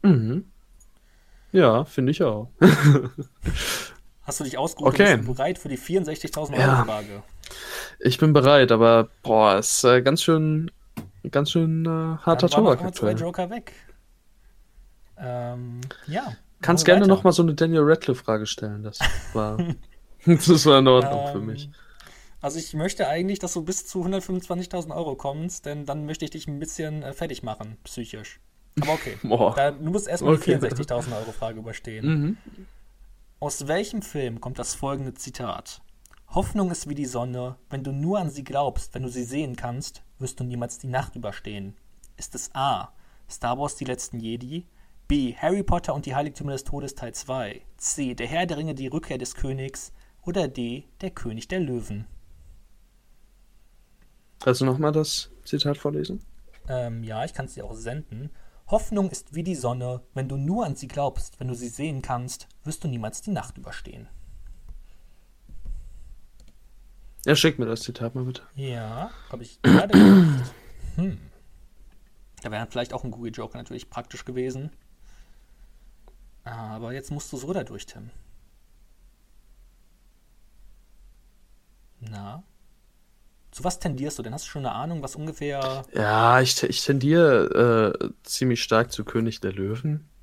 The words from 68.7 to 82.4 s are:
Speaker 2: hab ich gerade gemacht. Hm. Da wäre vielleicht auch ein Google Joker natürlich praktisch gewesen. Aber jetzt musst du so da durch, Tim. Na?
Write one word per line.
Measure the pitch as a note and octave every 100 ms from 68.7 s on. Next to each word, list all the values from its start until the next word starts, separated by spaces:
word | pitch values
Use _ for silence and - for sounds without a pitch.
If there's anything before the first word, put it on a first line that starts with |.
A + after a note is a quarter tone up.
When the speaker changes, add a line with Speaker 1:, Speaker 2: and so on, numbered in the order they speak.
| A#2+ G#2+ A#2 G3 - -
Speaker 2:
hab | B2
ich | A#2 -
gerade | - - G3+ F#3
gemacht. | G#3 G3 E3 C3+ B2 - - - - -
Hm. | F#3+ B2 - - - - - - - - _ _ - -
Da | A2+
wäre | G#2+ A2+
vielleicht | A#2+ B2
auch | B2 B2+
ein |
Google | A2+ A#2
Joker | A2+ A2 B2
natürlich | A#2 A#2+ -
praktisch | - A#2+ - -
gewesen. | B2+ B2+ C3 D3+ - _ _ - - - - _ - - - - - - - - -
Aber | B2 A#2 A2 A2 A#2
jetzt | C3 C3+
musst | D3 -
du | C3
so | C#3
da | F#3
durch, | A#2+ G2+ -
Tim. | - A2 - - - _ _ _ _ _ _ _ _ _ - _ _ - _ _ _ _ _ _ _ _ _ - - _ - - _ _ _ _ - _ _ _ _
Na? | A2+ G#2 G2+ C3+